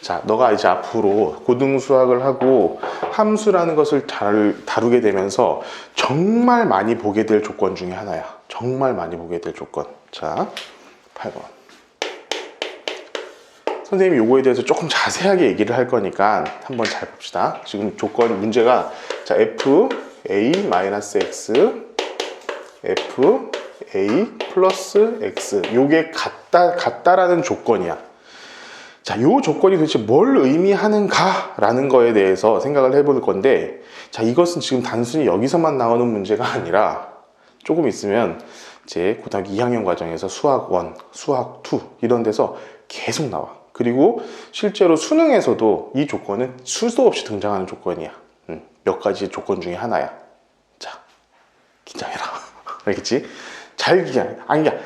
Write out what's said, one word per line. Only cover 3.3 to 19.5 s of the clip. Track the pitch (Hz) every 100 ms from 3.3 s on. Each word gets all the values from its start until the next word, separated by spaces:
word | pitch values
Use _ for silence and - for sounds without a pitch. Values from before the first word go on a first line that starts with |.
| 214 208 185 170 156
것을 | 147 143 123
잘 | - 104 104 107 - -
다루게 | - 120 120
되면서 | 110 98 98 98 110 73 - - -
정말 | - - 160 185 226 247 240 214
많이 | 95 104 117
보게 | 104 101
될 | 110 107
조건 | 104 - 95 95
중에 | 90
하나야. | 92 104 80 - - _
정말 | - 117 131 135
많이 | 107 82 85
보게 | 85 85
될 | 85
조건. | 78 - 78 71 - _
자, | - 78 82 196 - - - - - _
팔 | - 110
번. | - - - _ - _ _ - - - - - - - - - - - - - - - _ - -
선생님이 | - 190 190 151
요거에 | 110 131
대해서 | 131 120
조금 | 117 - 165
자세하게 | - - - 185 190 143
얘기를 | 95 107 120
할 | 123
거니까 | 120 98 - 101 104 78 -
한번 | - 127 107
잘 | - -
봅시다. | - - 85 120 -
지금 | - 101 104 -
조건, | 107 - 117 101
문제가, | 107 113 113 120 - - - -
자, | - -
F | 110